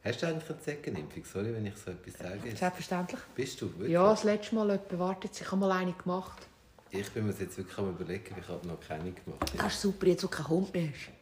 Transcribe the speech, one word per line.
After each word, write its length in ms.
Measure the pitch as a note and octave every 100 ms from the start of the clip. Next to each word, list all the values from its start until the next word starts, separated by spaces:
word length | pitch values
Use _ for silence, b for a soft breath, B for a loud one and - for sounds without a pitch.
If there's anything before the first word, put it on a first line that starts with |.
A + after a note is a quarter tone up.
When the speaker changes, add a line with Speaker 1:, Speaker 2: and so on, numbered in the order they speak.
Speaker 1:
Hast 200 | A2 A#2+
du 40 | E3
eigentlich 220 | D#3+ -
eine 100 | D#3
Zeckenimpfung? 640 | - D3 - - D3+ -
Sorry, 300 | - - G#2+
wenn 120 | A2+ G#2
ich 100 | G2+
so 140 | -
etwas 240 | F2 -
sage. 260 | - F2+ G2+ A#2 -
Speaker 2:
Selbstverständlich. 640 | F3+ - - F3+ F3+ C4 -
Speaker 1:
Bist 260 | - - -
du 100 | -
wirklich? 180 | E3+ G3
Speaker 2:
Ja, 200 | E3+ G3
das 140 | G#3+
letzte 300 | G#3 G#3 G#3
Mal 120 | A3 G#3
jemand, 280 | G3 G3 F3
warte 280 | F3+ F#3+ G3+
jetzt, 140 | -
ich 60 | -
habe 100 | F#3+
mal 140 | G3
eine 200 | F#3 F3+
gemacht. 540 | F3 F3 F3+ F#3+ - - - - - -
Speaker 1:
Ich 180 | F#2+ G2+
bin 140 | A#2 G#2+
mir 80 | F#2
jetzt 180 | F#2 -
wirklich 200 | F#2+ -
am 120 | G2
Überlegen, 440 | F2 E2+ F#2+ - G2
ich 80 | F2
habe 180 | F2 F2
noch 140 | E2
keine 320 | - D2+ F2
gemacht. 400 | - - - - -
Speaker 2:
Das 180 | G3+
ist 80 | -
super, 240 | G3+ F#3+ F#3
jetzt 180 | E3+
wo 40 | F#3
kein 200 | - C#3+
Hund 240 | E3 F#3+
mehr 120 | F3+
ist. 260 | D#3+ C3 - -